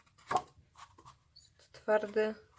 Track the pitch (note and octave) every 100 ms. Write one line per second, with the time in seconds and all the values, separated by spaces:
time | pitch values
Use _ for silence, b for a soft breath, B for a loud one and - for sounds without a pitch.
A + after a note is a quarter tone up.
0 | _ _ - - - - - - - -
1 | - - _ _ - _ - - - G#3+
2 | G#3 G#3+ A3 A3 -